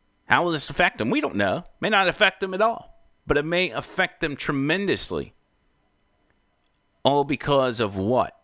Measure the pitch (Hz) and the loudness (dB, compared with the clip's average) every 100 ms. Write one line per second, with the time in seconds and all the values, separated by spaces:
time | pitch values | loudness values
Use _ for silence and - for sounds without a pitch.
0 | _ _ - 135 175 151 - 147 180 - | _ _ 0 2 2 -2 -2 0 0 0
1 | 107 285 294 101 98 151 - - 175 202 | -2 -2 -2 0 0 -2 -6 -6 0 2
2 | 180 - 196 - 190 185 226 - - - | 2 2 0 0 -4 0 0 0 -10 -20
3 | _ _ - 143 156 175 175 113 - - | _ _ 0 0 2 0 0 -4 -6 -4
4 | 180 - 156 135 - 139 143 185 196 107 | -4 -4 -6 -4 -4 -2 0 0 0 -2
5 | - 80 - - _ _ _ _ _ _ | -2 -6 -6 -12 _ _ _ _ _ _
6 | _ _ _ _ _ _ _ _ _ _ | _ _ _ _ _ _ _ _ _ _
7 | 131 143 139 131 147 139 127 113 107 98 | 2 2 0 -2 0 0 0 0 -2 -2
8 | 101 123 82 - | 0 0 -2 -6